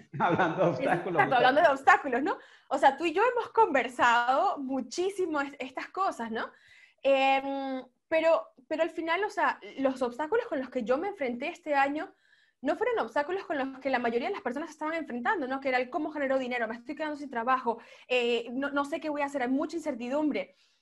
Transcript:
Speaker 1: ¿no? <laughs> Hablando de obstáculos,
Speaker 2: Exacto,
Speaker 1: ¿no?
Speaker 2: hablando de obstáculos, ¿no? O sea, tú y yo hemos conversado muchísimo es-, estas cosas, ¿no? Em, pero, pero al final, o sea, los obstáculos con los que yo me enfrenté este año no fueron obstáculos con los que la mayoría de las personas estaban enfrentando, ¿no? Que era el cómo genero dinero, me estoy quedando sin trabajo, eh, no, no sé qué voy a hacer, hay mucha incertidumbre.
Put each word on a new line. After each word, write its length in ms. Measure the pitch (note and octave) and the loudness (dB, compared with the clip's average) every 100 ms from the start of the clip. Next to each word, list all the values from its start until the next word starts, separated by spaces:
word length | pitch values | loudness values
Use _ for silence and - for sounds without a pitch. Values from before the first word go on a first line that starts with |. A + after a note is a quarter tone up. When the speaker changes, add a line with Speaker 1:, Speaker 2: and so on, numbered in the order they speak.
| - | -12
Speaker 1:
¿no? 120 | C#3+ | -2
<laughs> 0 | |
Hablando 320 | G3 E3 F3 D#3+ | 2 4 2 4
de 140 | F3 | 2
obstáculos, 100 | - | 2
Speaker 2:
Exacto, 500 | - F3 F#3+ E3+ C4+ | 0 0 0 0 2
Speaker 1:
¿no? 60 | B3+ | 6
Speaker 2:
hablando 240 | B3 C#4 | 6 6
de 80 | D4+ | 4
obstáculos, 540 | C4+ F#4 G4+ D4 A#3+ | 4 6 6 4 -2
¿no? 160 | D#4+ A#4+ - - - | 0 -4 -8 -20 -6
O 100 | C4+ | 4
sea, 180 | C#4+ C4+ | 4 4
tú 80 | |
y 80 | E4+ | -2
yo 100 | D#4+ B4 | 2 2
hemos 180 | A#4+ - | 2 -2
conversado 1080 | - G#4 C4 A#3+ B3 B3+ A#3 A#3+ C4+ F#4+ D4+ | 4 4 4 0 2 4 4 4 2 2 0
muchísimo 800 | C4 C4+ - - F#4 G4 F4 D4+ | -4 -4 -6 -4 -4 -2 -2 -2
es-, 140 | C#4 - | -4 -6
estas 300 | C4 - D#4 | -10 -10 -10
cosas, 420 | F#4 F#4+ - A3+ | -4 -2 -2 -6
¿no? 200 | A3+ B4+ - _ - - _ | -6 -6 -12 _ -20 -20 _
Em, 800 | C4+ C4+ C4+ C4+ C#4 C#4 C4+ C4 B3+ _ - | 2 4 4 2 0 -6 -4 -8 -10 _ -2
pero, 400 | D#4+ D#4+ D#4+ - _ - | 0 4 2 0 _ -8
pero 160 | D#4 | -2
al 80 | E4 | -2
final, 320 | E4+ E4 E4+ | -2 -4 -2
o 60 | G#4 | -2
sea, 300 | - C#4 - G3+ - | 0 0 -2 -10 -2
los 240 | C4+ C4 | -2 0
obstáculos 440 | A#3+ A#3+ D4+ A4+ A#4 | -4 -4 -2 0 0
con 120 | D4+ | -4
los 120 | C4 | -4
que 120 | B3+ | -6
yo 160 | A3 C4 | -2 0
me 100 | G4 | -2
enfrenté 400 | G4+ C4 A#3+ D4 | -4 -6 -4 -8
este 260 | E4+ D#4 | -8 -2
año 380 | C#4 C#4 D4+ F#4+ - _ _ _ _ C4+ | 2 2 0 -6 -12 _ _ _ _ -4
no 100 | E4+ | 0
fueron 220 | B4 A4+ | 0 0
obstáculos 460 | A3+ D4 D4 F#4+ | -2 -2 -2 -4
con 140 | - D4+ | -4 -4
los 200 | C4+ C4 | -4 -6
que 120 | C#4 | -2
la 100 | B3+ | 0
mayoría 260 | A#3+ A#3 E4 | 0 -2 -2
de 80 | |
las 80 | G4+ | -4
personas 280 | A#3+ B3+ D#4+ | -6 -6 -8
estaban 240 | - D#4 | -8 -6
enfrentando, 520 | E4 D#4 A#3+ B3 G#4 B3+ | -6 -6 -6 -2 -2 -2
¿no? 140 | C4+ | -4
Que 80 | C4+ | -2
era 100 | B3+ | -2
el 100 | B3+ | -2
cómo 220 | F4 D#4 | -4 -4
genero 260 | D4+ C4+ C4+ | -4 0 0
dinero, 300 | B3 B3 A3 | 0 -4 -4
me 80 | |
estoy 220 | A#3+ - D4+ | -6 -10 -8
quedando 200 | D#4 D4 | -6 -6
sin 140 | C#4+ | -6
trabajo, 480 | A#3 A#3 C4 A#3+ A3+ - - - | -4 0 0 0 -4 -6 -18 -2
eh, 400 | B3 A#3+ A#3 A#3 | 0 2 0 -2
no, 200 | A#3+ C#4+ | -4 -2
no 140 | C#4+ | -2
sé 160 | C#4+ D#4 | -2 -4
qué 80 | D#4 | -4
voy 140 | D4 | -4
a 40 | C#4+ | -4
hacer, 160 | C#4 | -2
hay 60 | B3 | -2
mucha 280 | C4+ D#4+ E4+ | 0 -2 -4
incertidumbre. 800 | D4+ A#3 A#3+ C#4+ D4+ G#3+ F#3 _ _ _ | -6 -6 -4 0 0 -2 -6 _ _ _